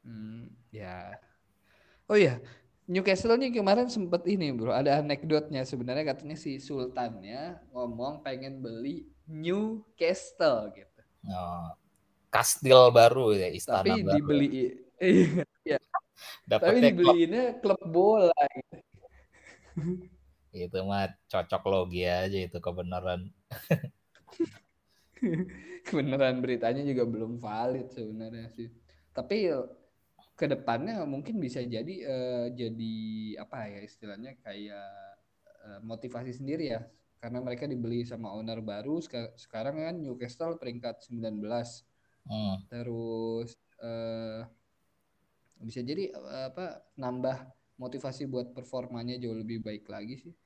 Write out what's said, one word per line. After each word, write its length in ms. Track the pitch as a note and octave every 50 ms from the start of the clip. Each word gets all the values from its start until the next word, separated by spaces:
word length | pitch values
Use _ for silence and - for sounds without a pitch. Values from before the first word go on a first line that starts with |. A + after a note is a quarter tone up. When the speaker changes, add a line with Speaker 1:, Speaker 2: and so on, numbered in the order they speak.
| _
Speaker 1:
Hmm, 460 | A#2+ A#2 G#2+ G#2+ A2 A2+ A#2 A#2 A#2 A#2+ - _ _ -
ya. 440 | G#2+ G2+ F#2 F2+ F2+ F2 F#2+ F#2 - _ _ _ _ _ _ _ _ _ _ _ _ _ _ _ _ _ -
Oh 80 | G#3 G#3
iya, 200 | F#3+ C#3+ B2 A#2 - - - - _ _ _ _ _ -
Newcastle 420 | F3+ F#3+ F#3 G3+ F#3+ F#3 - A3+ A#3 B3
nih 100 | C4+ B3+ A#3 A3+
kemarin 300 | G3+ F#3+ G3+ A#3+ B3 B3
sempet 320 | B3 A3 F#3+ F3 E3+ F3 F3 F3+ G#3
ini, 160 | F#3 E3 C#3+ C3 A#2
Bro, 120 | A2 B2+ G#2+
ada 260 | B2 C#3 D3 C#3 D3+
anekdotnya. 640 | D3 D3 C#3+ C#3 - D#3+ D#3 D3+ D3+ D3 D3+ C3 C3 B2+
Sebenarnya 340 | - B2 A#2+ B2 B2+ D3 D#3 D3
katanya 260 | C3 - - C#3+ C#3 C#3 -
si 140 | D3+ C3+ C3+
Sultannya 1000 | C3+ - D3 C3+ B2 B2+ B2+ C3 B2 A#2+ A2 G2 F#2+ G2+ A2+ C3 D#3 F3 F3+ - - - -
ngomong 480 | B2 B2 A#2+ A#2 A2+ B2 C#3 D3+ D3 -
pengen 340 | C#3+ C3 B2+ C3 C3+ C3+ C3 B2+
beli 420 | A#2 A2+ A2+ A#2+ C#3 E3 D#3+ - - _ _ _
Newcastle 1500 | D#3 D#3+ D#3 D#3+ E3+ F#3 G3+ G#3+ A3 A3+ A3 - _ _ - E3 E3 F3+ F3 - - - - E3+ D#3 B2+ A2 G#2 G2+ F#2+ G2
gitu. 240 | G2 _ _ _ _ _ _ _ - G#2
Speaker 2:
Oh, 360 | F#2+ F2+ F2+ F2 F2 F2 E2+ D#2+ D#2 _ _ _ _ _ _ _ _ _ _ _ -
kastil 460 | A2 A#2 - - - - C3 C3 B2+ B2+ B2 A#2 A#2
baru 280 | A2+ A#2 B2 C3+ B2+ A2 G#2 G2
ya, 80 | F#2 F2+ - -
istana 360 | - - A#2+ F#2+ F#2+ G3+ A#3
Speaker 1:
Tapi 100 | A3+ F3 -
Speaker 2:
baru. 40 |
Speaker 1:
dibeli, 320 | - D3+ D3 C#3+ D3 C#3+ C#3 A#2+ - C3 B2 B2 - - - - _ _
<laughs> 40 |
iya, 400 | F3+ F#3 - F#3 F#3 D#3 D3 F3 D3 _ _ _ _
iya. 120 | D#3+ D3 - _ _ - - _ _ _ - - - - - _ -
Speaker 2:
Dapetnya 320 | G#3+ G#3+ - A#3+ A3 B3
Speaker 1:
Tapi 80 | A#3+ A#3
dibeliinnya 520 | G3 F3 F3 E3+ F3 E3+ E3 D#3+ F#3+ A#3+ B3+ A#3+ A3+ -
klub 200 | - G3+ F#3+ - - E3+ D#3+
bola 400 | F3 F#3+ G#3 A3 G#3+ F#3+ E3+ - - C#3+ C#3 -
gitu. 200 | C3 - _ - - - _ - - - - _ - _ _ _ - _ - - _ _ - - E3+ D3 F3 F#3 F3+ - - - - _ _ _ _ _ _ - F#2 F2+
Speaker 2:
Itu 140 | F2 F#2 F#2+ F#2+ G2
mah 140 | G2+ G2 G2 F#2 - _ _ _
cocok 320 | - F#2+ F2 - - - - G2
logi 300 | G2 F#2 F2+ F2+ F2 F2+ F2+ F2 F2 F2+
aja 160 | F#2 F#2+ G2+ F#2+ F2+
itu 120 | F2 - F2 -
kebenaran. 540 | F2+ F2 F#2 F2+ F2 F2+ F2+ F2+ F#2 F2+ F2 F#2 G2 - _ _ _ - - - - E3 - - - _ _ _ _ _ _ _ _ - - E4+ - - - _ _ _ _ _ _ _ _ _ _ _
<laughs> 680 | - B3+ G3 E3 D#3 F#3 F#3 - - - - - - _
Speaker 1:
Kebenaran 520 | - - D#3 C3 B2+ C3 C#3 C3+ C3 B2+ B2+
beritanya 400 | B2+ B2 B2 A#2+ A#2 A2+ B2 C#3 C#3+
juga 180 | C#3+ C3 B2+ A#2+
belum 260 | A#2 A2 G#2+ A2+ A2+ A#2+ A#2+
valid 440 | A#2 G#2+ G#2 A2 A#2+ B2+ B2+ C3+ B2 - -
sebenarnya 520 | B2 A#2 G#2+ G#2+ A2 A2+ A2+ A#2 A#2 A2+ A2+
sih. 160 | - - A#2 A#2 - _ _ _ _ _ _ _
Tapi 380 | _ D3 C3+ - G3 A3 G#3 F3 D3+ C3 B2 - - _ _ _ _ _ _ _ _ _ _ _ _ -
kedepannya 640 | D#3+ D3 C#3 - - - A#2 A#2 D3 G#3 A3+ G#3 D#3+
mungkin 320 | D3 C#3 C#3 C#3 - A3+ G#3
bisa 220 | D#3 B2 A#2+ C#3+
jadi, 320 | B2 A#2+ A#2 G#2+ A#2 E3 F#3+ -
eh, 440 | A#2 C#3+ C3 B2+ B2+ B2+ B2 B2 A#2+ A#2+ B2
jadi 380 | B2 A#2+ A2+ A2+ A2+ A2+ A2+ A2 A2 A2 A2 A2 A2 A2 G#2+ G#2 - G#2
apa 140 | _ - C3 A2 G#2
ya 100 | G2+ G2+ G2+
istilahnya, 480 | G#2 - _ A2 G#2 G2+ G2+ A#2 C3+ C#3 _
kayak, 480 | _ A2+ G2 G2+ G#2 G#2 G2+ G2+ G2 G2 G2 G2 G2 G2 G2 _ _ _ _ _ _ _ _ _ -
eh, 120 | G#2+ G2+ G2+ A2
motivasi 480 | A2 A2+ A2 - B2 - A#2+ B2+ B2+ A#2+
sendiri 300 | B2+ C3+ C3+ D3+ D#3+ D#3+ C3+ A2+
ya. 60 | A2+ A#2 - _ _ _ _ _ _
Karena 160 | - A#2 A#2+ B2
mereka 320 | B2+ B2 B2 B2 D3+ C#3
dibeli 320 | C3 B2 A#2 A#2 A#2 A#2+
sama 320 | A#2+ A#2+ B2 A2+ A2+ G2+ G2
owner 240 | G#2+ A2 A2+ A2+ A2+
baru, 400 | G#2+ G#2+ G2+ G#2 G#2+ C#3 D3+ E3+
seka-, 360 | E3 - - A#2+ A2+ A2 - -
sekarang 380 | - _ - A2 A2+ C#3 D3 D#3
kan 160 | D#3 E3 F3 F3
Newcastle 560 | D#3 C3+ B2 B2 B2 A#2 - _ E3 E3 E3 E3
peringkat 480 | - B2 A#2+ A#2+ A#2+ A#2+ A2 - -
sembilan 280 | _ A#2+ A2+ A2+ A2 G#2+ G#2
belas. 480 | G#2 G#2+ - D3 C#3 - - - _ _ _ _ _ _ _ _ _ -
Speaker 2:
Hmm. 340 | A2 G#2+ G#2+ G2+ F#2+ F#2+ G2 _
Speaker 1:
Terus, 800 | A#2+ A#2+ A#2 B2 A#2 A#2 A#2 A2+ A2+ A2+ A2+ A2+ A2+ A#2 A#2 A#2 - _ _ _ _ _
eh, 600 | - A#2 A#2 A2+ A2+ A2+ A2+ A2+ A2+ A2 - - A2+ A#2 _ _ _ _ _ _ _ _ _ _ _ _ _ _ _ _ _ _ _ _ _ _
bisa 180 | - A2+ A2 C3 B2 B2
jadi, 200 | D3+ F#3 G3 F#3
eh, 360 | - - C3 C3+ C3+ C3 C3 C3
apa, 140 | C3+ F3 F#3 E3+ - - _ _ _ -
nambah 380 | C3 B2 B2 B2+ B2+ C3 C3 B2+ - - - _ _ _ _ -
motivasi 400 | B2+ B2+ B2+ C3+ C3+ C3+ B2 - D3+ C3+
buat 180 | B2+ B2 B2 B2 -
performanya 580 | C3 A#2+ - - B2+ B2 A#2+ A#2 A#2 A#2+ A#2+ B2 B2
jauh 140 | B2 A#2 A2+ A2
lebih 160 | G#2+ A2 A#2 A2+
baik 220 | A2 A2 G#2+ G#2 - - G2+
lagi 200 | G#2 G#2 A2 C3 C3+
sih. 160 | _ E3+ E3+ _ _